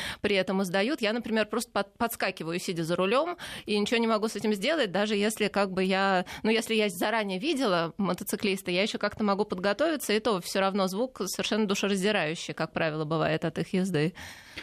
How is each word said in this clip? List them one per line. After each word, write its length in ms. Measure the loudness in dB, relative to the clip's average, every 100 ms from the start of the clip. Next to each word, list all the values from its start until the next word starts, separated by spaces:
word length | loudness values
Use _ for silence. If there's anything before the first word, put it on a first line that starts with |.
| -8 -4
при 140 | 0 2
этом 260 | 2 0
издают. 400 | 0 0 0 0
Я, 100 | 0
например, 320 | -2 0 0
просто 260 | 0 -2 -2
под-, 280 | -4 -4 -2
подскакиваю, 600 | -4 -2 -4 -4 -4 -4
сидя 260 | -4 -2
за 120 | 0 2
рулём, 400 | 4 2 0 -4 -10 -12 -2
и 120 | 0
ничего 220 | 2 2
не 60 | 2
могу 200 | 2 0
с 80 | -2
этим 180 | -2
сделать, 360 | 0 0 0 0
даже 260 | 0 0 2
если 320 | 0 0 0
как 220 | 2 0
бы 140 | 0
я, 400 | 2 2 4 2 0 -2
ну, 80 | 0
если 240 | 2 2
я 140 | 2 2
заранее 500 | 0 0 0 0 -2
видела 540 | -2 0 2 2 0 0
мотоциклиста, 720 | 0 0 -2 -2 0 -2 0
я 120 | 0
ещё 160 | 0 0
как-то 260 | -4 0
могу 200 | 0 2
подготовиться, 680 | 0 0 0 2 2 0 0
и 80 | 0
то 200 | 2 0
всё 200 | 0 0
равно 260 | 2 2 0
звук 360 | 0 -4 -4 -6
совершенно 400 | -4 -2 0 2
душераздирающий, 880 | 2 2 2 2 2 0 -4 -8
как 180 | -6 -4
правило, 320 | 0 -2 0
бывает 400 | -2 0 2 0
от 140 | -2 -4
их 140 | -2
езды. 380 | 0 2 2 0 -2 -16 -16 -16 -16